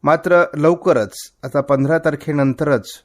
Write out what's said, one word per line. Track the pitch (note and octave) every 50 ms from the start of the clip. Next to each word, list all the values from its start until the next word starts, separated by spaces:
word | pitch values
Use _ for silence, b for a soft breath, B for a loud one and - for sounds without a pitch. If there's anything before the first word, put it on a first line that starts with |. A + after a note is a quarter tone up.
| -
मात्र | C#3+ D#3 D#3+ - F3+ F3 F3 F3 - -
लवकरच, | D3 D3 D#3+ F3 E3+ - F#3+ E3 B2 G#2+ - - - - - _ _ -
आता | C3+ - C#3+
पंधरा | C3+ - C#3 C3+ C3+ C#3 D#3+ E3
तारखेनंतरच | D#3+ E3 D3 C#3+ - - D3+ D3 C#3 C3+ B2+ - D#3+ D3 C#3+ A#2+ G2 - - - _